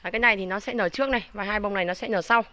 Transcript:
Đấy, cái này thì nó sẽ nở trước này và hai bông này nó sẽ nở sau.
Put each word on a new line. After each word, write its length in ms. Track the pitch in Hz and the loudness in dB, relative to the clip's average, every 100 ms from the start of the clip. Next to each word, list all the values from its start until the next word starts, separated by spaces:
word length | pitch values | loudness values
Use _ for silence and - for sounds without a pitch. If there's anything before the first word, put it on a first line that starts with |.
Đấy, 80 | 180 | -4
cái 80 | 226 | 2
này 180 | 240 208 | 4 2
thì 80 | 185 | 0
nó 140 | 190 | -4
sẽ 140 | - | -2
nở 160 | 240 180 | -2 -2
trước 200 | 208 269 | 0 0
này 140 | 247 - | 0 -2
và 100 | 208 | -8
hai 160 | 196 214 | -4 -2
bông 140 | 202 | -2
này 120 | 196 180 | 0 -2
nó 80 | |
sẽ 140 | 185 247 | -4 -2
nở 140 | 202 | -2
sau. 240 | - 233 220 | 4 2 2